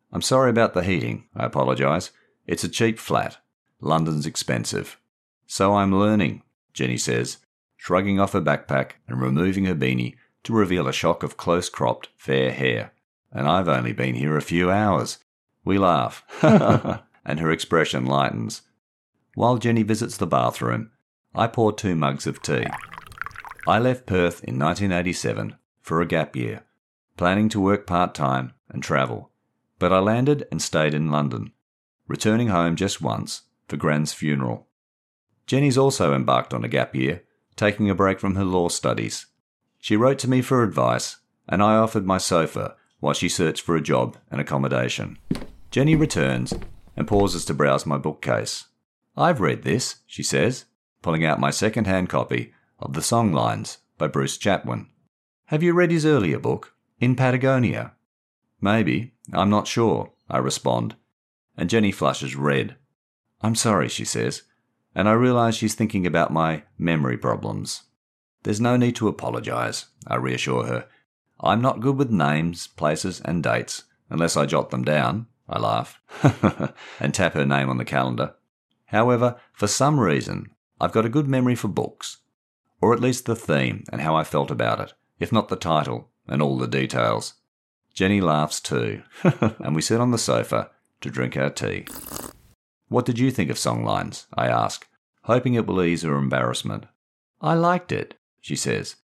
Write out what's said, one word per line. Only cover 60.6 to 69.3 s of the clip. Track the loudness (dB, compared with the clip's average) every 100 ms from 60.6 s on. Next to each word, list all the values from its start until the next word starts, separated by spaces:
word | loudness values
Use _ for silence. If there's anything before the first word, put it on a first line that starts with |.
| 0 0 -2 -8 _ _ _ _ _ -6
and | 0
Jenny | 2 2
flushes | 2 0 0 -6 -2
red. | 0 0 -2 -10 _ _ _ _ _ -6
"I'm | -2 0
sorry," | 2 2 0
she | -4 -6
says, | -4 -4 -6 _ _ _ _ _ -2
and | 2
I |
realise | 4 4 4 2
she's | 2 -2 0
thinking | -2 0 0
about | 2 2
my | 2 0 -2 -8 -6
memory | -2 0 0 -2
problems. | -2 -2 -4 -8 -8 -12 _ _ _ _ _ _
"There's | -4 0
no | 2 4
need | 2 2
to | 0
apologise," | 0 -6